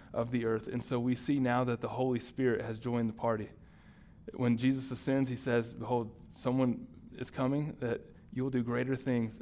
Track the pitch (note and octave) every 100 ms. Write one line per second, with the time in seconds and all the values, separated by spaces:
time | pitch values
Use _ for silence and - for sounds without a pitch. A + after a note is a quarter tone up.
0 | - - A#2 B2 A2+ A2 A2 B2 - B2
1 | B2 A#2+ - C#3+ B2+ B2 B2 A#2 A2+ A#2+
2 | C3 B2 - - B2+ A2 A2+ A2 A#2+ A#2+
3 | A2+ G#2+ A#2 A2 G2+ - - - - -
4 | - - - - A#2+ A#2 C3 C3+ C3 A#2+
5 | - C3+ C3 B2 C3 A#2+ A#2 A#2 A2+ A#2+
6 | G#2+ - - - B2 C3 B2 - - -
7 | - - B2+ - C3 C#3+ D3+ - A#2+ -
8 | - - - B2+ C3+ B2+ A#2+ A#2+ B2+ C3
9 | C3 A#2+ A2+ -